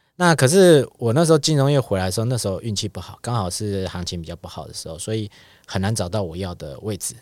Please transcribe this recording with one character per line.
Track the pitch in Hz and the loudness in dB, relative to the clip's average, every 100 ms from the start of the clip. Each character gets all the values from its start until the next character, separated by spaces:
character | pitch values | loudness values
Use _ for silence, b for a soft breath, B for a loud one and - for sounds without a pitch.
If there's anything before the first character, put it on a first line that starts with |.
| b - | b 0
那 | 175 156 | 2 4
可 | 131 | 4
是 | 190 180 147 117 - | 6 8 8 4 -2
我 | 117 | 0
那 | 131 165 | 2 4
时 | |
候 | 156 | 4
金 | 156 147 | 4 2
融 | 139 | 4
业 | 143 | 2
回 | - 95 | 2 0
来 | 92 | 0
的 | |
时 | 101 | -2
候， | 113 | -2
那 | 123 | -2
时 | 101 | -2
候 | 92 | -4
运 | 117 98 | -4 -4
气 | 101 | -6
不 | - | -8
好， | - - | -14 -12
刚 | - | -4
好 | 120 92 | -2 -2
是 | - 107 98 92 | -4 -4 -4 -4
行 | 90 87 | -6 -8
情 | 87 | -8
比 | 82 | -10
较 | 85 | -12
不 | - | -12
好 | - - | -14 -12
的 | |
时 | - 80 | -12 -12
候， | 80 | -10
所 | - 110 | -6 -4
以 | 104 b b b b | -6 b b b b
很 | 95 | -2
难 | 98 113 | -2 -2
找 | 87 | -2
到 | 107 | -2
我 | 90 85 | -4 -6
要 | 95 85 | -8 -8
的 | 76 69 | -12 -10
位 | 107 98 | -8 -8
置， | - - | -8 -12